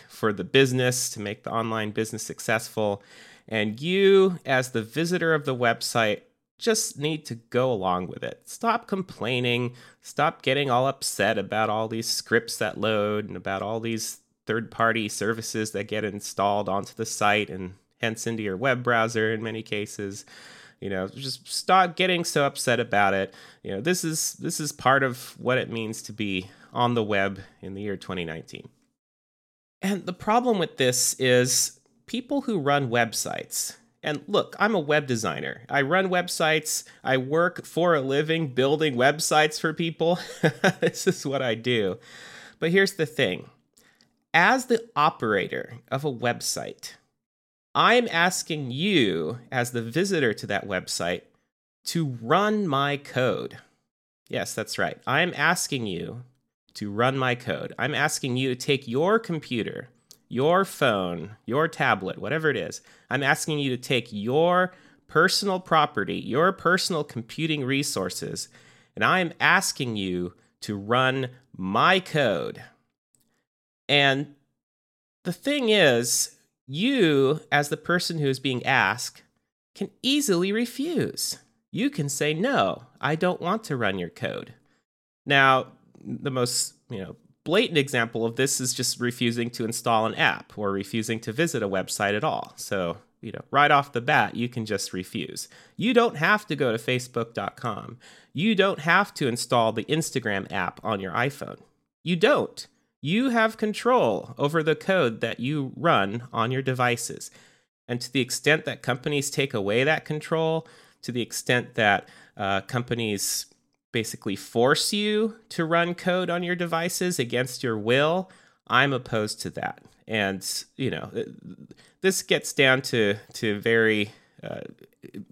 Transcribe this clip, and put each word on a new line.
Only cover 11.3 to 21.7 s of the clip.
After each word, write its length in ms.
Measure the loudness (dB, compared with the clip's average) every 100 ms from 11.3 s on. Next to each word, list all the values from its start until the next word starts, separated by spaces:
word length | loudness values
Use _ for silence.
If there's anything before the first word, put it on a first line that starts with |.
| 2
about 320 | 0 0 0
all 200 | 0 -2
these 200 | -4 -4
scripts 480 | -4 2 0 2 -4
that 200 | -4 -2
load 480 | 0 2 0 -2 -4
and 100 | -8
about 260 | -6 -4
all 180 | -4 -4
these 380 | -4 -4 -6 -12 _ _ -4
third-party 600 | -4 -4 2 2 2 -2
services 640 | -2 -2 -2 -4 -4 -4
that 160 | -4 -4
get 160 | -4
installed 640 | -4 -6 -8 -2 0 0 0
onto 260 | -4 -4
the 120 | -8 -8
site 440 | 0 2 2 0
and 240 | -6 -10 -14 _ _
hence 280 | -4 -4 -4
into 160 | -4
your 120 | -4 -2
web 280 | 0 0
browser 480 | 2 2 2 2 0
in 100 | -2
many 180 | -6 -8
cases. 640 | -6 -6 -6 -6 -8 -8 -14 -20 -20 -20 -20 -12
You 100 | -6
know, 180 | -4 -4
just 400 | -6 -10 -10 -8
stop 480 | -6 2